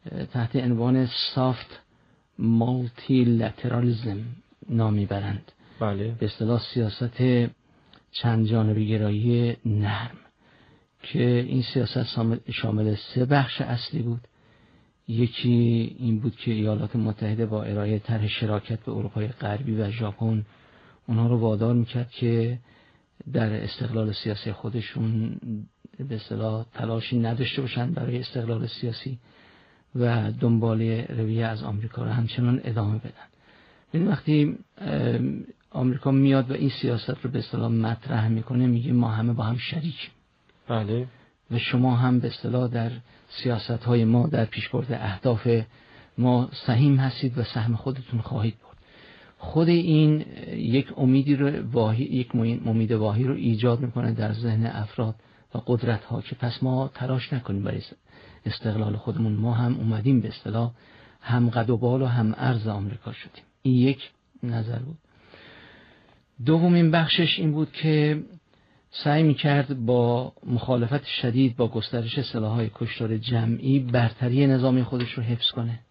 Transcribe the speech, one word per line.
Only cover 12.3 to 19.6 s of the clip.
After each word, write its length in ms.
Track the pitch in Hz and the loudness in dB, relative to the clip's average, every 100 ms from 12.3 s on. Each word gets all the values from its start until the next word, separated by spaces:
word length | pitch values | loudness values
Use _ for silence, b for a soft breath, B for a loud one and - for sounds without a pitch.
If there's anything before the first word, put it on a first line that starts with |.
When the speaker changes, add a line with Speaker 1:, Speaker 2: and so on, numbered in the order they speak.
| 113 - | -2 -4
Speaker 1:
شامل 440 | 117 113 107 107 | -6 -2 0 0
سه 300 | 104 - - | -2 -4 -2
بخش 360 | 127 143 135 - | 2 2 2 -4
اصلی 420 | - 120 - - | -4 -4 -4 -6
بود. 180 | 117 117 - b b b b b b b - | -4 -4 -8 b b b b b b b -8
یکی 880 | 113 120 - 123 120 117 117 117 - | 0 0 0 2 4 4 2 0 -4
این 200 | 123 110 | -2 0
بود 180 | 117 - | -2 -4
که 140 | - | -4
ایالات 460 | 110 107 107 123 117 | -2 0 0 -2 -2
متحده 500 | 110 107 107 107 113 | -2 -2 -4 -2 -2
با 160 | 110 | -2
ارائهٔ 360 | 110 101 104 107 | -4 -4 0 -2
طرح 280 | - 113 107 | -2 -2 -2
شراکت 540 | - 110 104 - 113 | -2 -2 -2 -4 -8
به 120 | - | -6
اروپای 360 | 110 98 110 107 | -6 -4 -4 -6
غربی 460 | 127 120 104 | -6 -6 -4